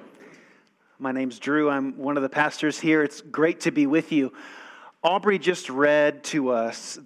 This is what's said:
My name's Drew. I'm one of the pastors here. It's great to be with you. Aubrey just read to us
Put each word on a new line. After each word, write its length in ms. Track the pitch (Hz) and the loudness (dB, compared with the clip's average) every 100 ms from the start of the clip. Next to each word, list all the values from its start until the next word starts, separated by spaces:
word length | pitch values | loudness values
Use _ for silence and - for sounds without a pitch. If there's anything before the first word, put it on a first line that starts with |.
| - - - - _ _ _ _ _ _ | -20 -20 -20 -20 _ _ _ _ _ _
My 120 | 135 | -6
name's 280 | 131 131 113 | -4 -4 -6
Drew. 280 | - 151 147 | -2 2 2
I'm 300 | 139 135 131 | 0 -4 -4
one 180 | 135 143 | -4 -2
of 60 | |
the 80 | 135 | -2
pastors 500 | 147 151 - 151 - | 0 -2 0 -4 -2
here. 220 | 160 156 | 2 2
It's 200 | 143 - | 2 -4
great 400 | 151 139 160 165 | -10 0 0 0
to 100 | 170 | -2
be 160 | 139 139 | 0 2
with 240 | 160 156 | 2 0
you. 220 | 151 131 - - - - - - _ | 0 0 -6 -18 -20 -20 -20 -20 _
Aubrey 380 | 165 190 196 190 | 0 2 2 2
just 280 | 156 175 - | 0 -2 -4
read 560 | 131 147 151 147 143 - | 2 4 6 4 0 -4
to 260 | 160 127 | -2 0
us 480 | 117 113 - - - | 0 -2 -6 -12 -16